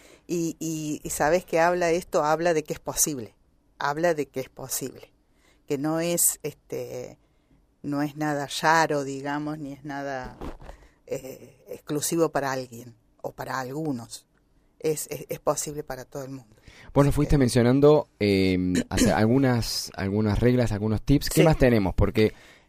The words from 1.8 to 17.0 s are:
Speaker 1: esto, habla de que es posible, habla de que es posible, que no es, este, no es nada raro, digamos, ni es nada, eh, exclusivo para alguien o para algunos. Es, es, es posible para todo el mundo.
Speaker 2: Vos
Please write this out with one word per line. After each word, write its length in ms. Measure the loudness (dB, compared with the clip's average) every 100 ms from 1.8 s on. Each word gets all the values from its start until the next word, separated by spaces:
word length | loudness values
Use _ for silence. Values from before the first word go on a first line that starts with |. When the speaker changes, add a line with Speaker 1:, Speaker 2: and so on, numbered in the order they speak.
| 0
Speaker 1:
esto, 320 | -2 -2 0 0
habla 300 | 0 0 0
de 80 |
que 100 | -4
es 60 | -8
posible, 560 | -8 -2 -2 -4 -10 _ _ _ _ -6
habla 340 | -4 0 0
de 140 | 0 -4
que 140 | -8
es 80 | -10
posible, 640 | -14 -10 -8 -8 -12 -20 _ _ _ _ _ -6
que 100 | -4
no 220 | -2 -2
es, 400 | -2 0 0 -2
este, 760 | -10 -12 _ -12 -10 -12 -14 -18 _ _ _ _ _ _
no 200 | -6 -4
es 140 | -4 -4
nada 300 | -4 -4 -6 0
raro, 420 | 2 4 2 0
digamos, 540 | -4 -8 -6 -6 -6 -8
ni 160 | -12
es 100 | -12 -12
nada, 520 | -10 -8 -10 -12 -14 -14 -14 -18 -20 -20 _ -10
eh, 560 | -10 -10 -18 -20 _ -18
exclusivo 600 | -16 -8 -6 -2 0 0
para 220 | 0 -4
alguien 440 | -4 -8 -14 -18 -20 _ _
o 100 | -14
para 280 | -10 -8 -8
algunos. 640 | -6 -6 -6 -6 -10 -18 _ _ _ _ _ _
Es, 280 | -4 -4 -6
es, 160 | -12 -10
es 120 | -6
posible 440 | -4 -4 -6 -10
para 220 | -12 -14 -14
todo 180 | -14
el 60 | -12
mundo. 260 | -14 -18 _ -20 -20 -2
Speaker 2:
Vos 100 | 2